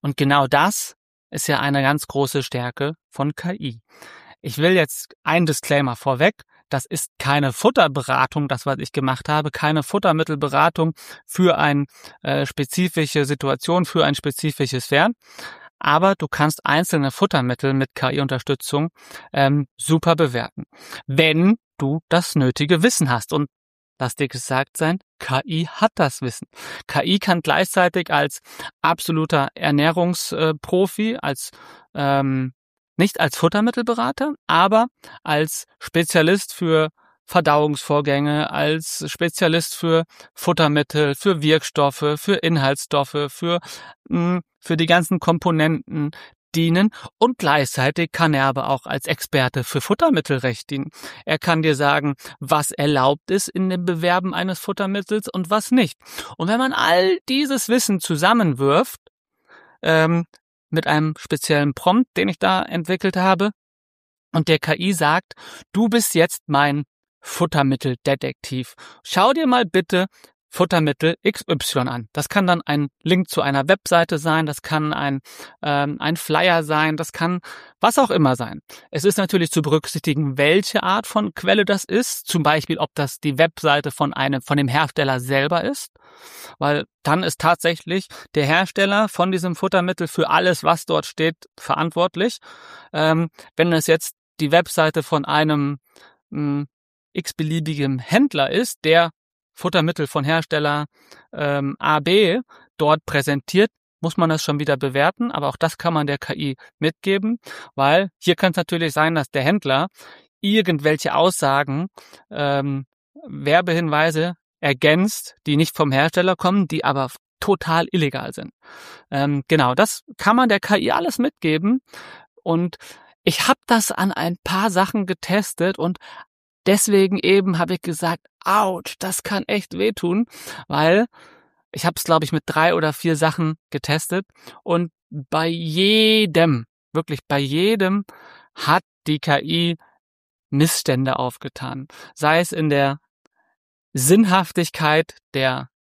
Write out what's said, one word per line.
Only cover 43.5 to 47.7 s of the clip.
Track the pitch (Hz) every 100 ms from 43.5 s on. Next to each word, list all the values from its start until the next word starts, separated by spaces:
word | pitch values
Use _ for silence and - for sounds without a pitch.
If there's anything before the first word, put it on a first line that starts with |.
| 170 - - - - _
mm, | - 170 180 - _
für | - 160
die | 165
ganzen | 175 165 185
Komponenten | - 170 180 160 156 156 - - 147 - - _ _ 165
dienen | 165 170 214 - - _
und | 240 254
gleichzeitig | 165 147 135